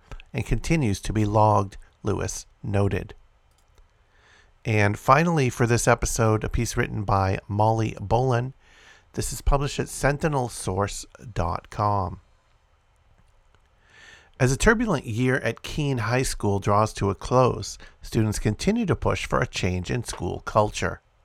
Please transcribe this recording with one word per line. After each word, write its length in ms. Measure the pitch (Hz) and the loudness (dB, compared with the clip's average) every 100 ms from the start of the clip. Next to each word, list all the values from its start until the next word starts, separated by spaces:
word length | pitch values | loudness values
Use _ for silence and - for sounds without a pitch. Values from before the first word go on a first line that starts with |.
| - - - | -16 -18 -10
and 140 | 123 - | -8 -2
continues 540 | 113 - 165 123 95 | -2 0 2 2 0
to 120 | - | -2
be 140 | 104 104 | 0 2
logged," 500 | 107 107 104 98 - - _ | 4 6 4 2 -6 -20 _
Lewis 420 | 110 95 - - - _ | -4 -2 -4 -8 -14 _
noted. 520 | 117 101 101 95 - - - _ _ _ _ _ _ _ _ _ _ _ _ _ | -2 0 2 0 -6 -14 -20 _ _ _ _ _ _ _ _ _ _ _ _ _
And 340 | - 107 101 107 | 0 2 2 2
finally, 520 | - 135 170 165 127 | 4 4 4 2 0
for 160 | - 117 | 2 2
this 220 | 117 - | 2 4
episode, 560 | 120 - - 113 107 | 2 2 0 2 2
a 40 | 110 | 0
piece 280 | - 117 - | -2 -2 -2
written 260 | 120 117 | -4 -4
by 380 | 98 98 95 - - | -2 0 0 -2 -4
Molly 480 | 101 107 113 110 - | 0 2 2 -2 -4
Bolin. 520 | 101 117 131 120 127 - _ - - - _ | -2 0 2 0 -2 -8 _ -20 -20 -20 _
This 180 | - - | -8 -6
is 80 | - | -2
published 400 | - 143 143 - | 2 2 0 -4
at 80 | - | -6
sentinel 600 | - 135 143 160 143 123 | -2 0 0 -2 -2 -4
source 580 | - - 92 101 - - - - | -6 -4 -2 -2 -4 -14 -18 -8
dot 360 | 98 85 87 - | -4 -2 -2 -6
com. 500 | - 104 101 90 92 - _ _ _ _ _ _ _ _ _ _ _ _ _ _ _ _ - - - _ - | -2 0 0 -4 -8 -18 _ _ _ _ _ _ _ _ _ _ _ _ _ _ _ _ -20 -20 -20 _ 0
As 140 | 127 | 0
a 40 | - | 4
turbulent 500 | 208 226 233 147 131 | 4 4 2 -2 -2
year 300 | 107 127 127 | 0 0 2
at 260 | 117 113 | -2 -4
Keene 360 | - - 143 127 | -6 -4 -2 -2
High 240 | 107 127 | 0 0
School 380 | 131 - 104 98 | 0 -2 0 0
draws 320 | 101 104 110 | 2 2 2
to 160 | - 98 | 0 -2
a 60 | 95 | -2
close, 600 | - 123 123 - - - - - | 2 4 4 2 -8 -14 -18 -20
students 360 | - - 107 101 | -4 0 0 0
continue 480 | - 104 - 226 202 | -2 0 0 0 0
to 80 | |
push 320 | 127 101 98 - | 0 0 -2 -2
for 140 | 135 | -2
a 60 | 135 | -2
change 420 | - 95 90 87 | -2 -4 -2 -4
in 140 | 123 | -6
school 360 | 110 - 90 90 | -6 -8 -6 -6
culture. 600 | - 110 107 - 87 - _ _ | -2 0 0 -2 -6 -6 _ _